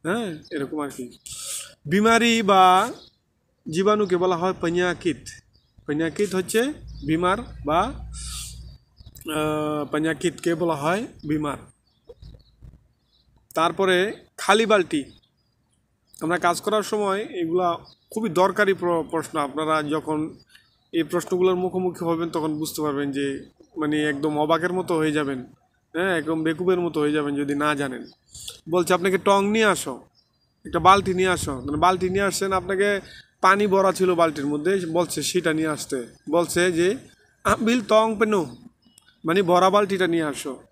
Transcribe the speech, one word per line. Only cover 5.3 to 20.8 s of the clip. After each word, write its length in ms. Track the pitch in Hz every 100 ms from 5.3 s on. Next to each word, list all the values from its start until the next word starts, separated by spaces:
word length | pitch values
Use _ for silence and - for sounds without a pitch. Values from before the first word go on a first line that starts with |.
| - _ _ _ _ -
পেনিয়াকিত 480 | 151 165 160 202
হচ্ছে 380 | 185 185 220 262 302 - - 139
বিমার 320 | 160 180 202 240 -
বা, 160 | 143 160 226 - - - - - - - - - _ _ - - -
আহ, 500 | 156 156 151 151 151
পেনিয়াকিতকে 720 | 143 151 160 151 175 139 170
বলা 200 | 165 170
হয় 320 | 151 147 190 269 - 147
বিমার। 280 | 151 147 135 - _ _ _ - - - - _ _ - - _ _ _ _ _ _ _
তারপরে 600 | - 170 170 190 180 196 - - -
খালি 300 | - 208 226
বালতি। 380 | 208 165 151 120 - _ _ _ _ _ _ _ _ _ -
আমরা 180 | 160 175
কাজ 220 | 175 175
করার 220 | - 214
সময় 440 | 202 214 202 196 226
এগুলা 480 | 214 165 180 175 165 - _ _
খুবই 140 | 220 214
দরকারি 460 | 160 190 190 196
প্র-, 300 | 180 175 170 143
প্রশ্ন। 280 | 165 143 160
আপনারা 440 | 143 143 156 156
যখন 520 | 147 151 147 151 151 123 _ - _ _